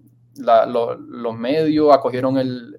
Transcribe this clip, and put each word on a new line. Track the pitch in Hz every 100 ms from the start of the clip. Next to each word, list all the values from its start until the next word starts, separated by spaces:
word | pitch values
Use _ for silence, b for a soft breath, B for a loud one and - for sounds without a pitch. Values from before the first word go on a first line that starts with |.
| _ _ _ -
la, | 120 113
lo-, | 117 120 117 123
los | 101 123 117 113
medios | 120 151 160 151 151
acogieron | 135 131 127 131 135
el, | 131 123 117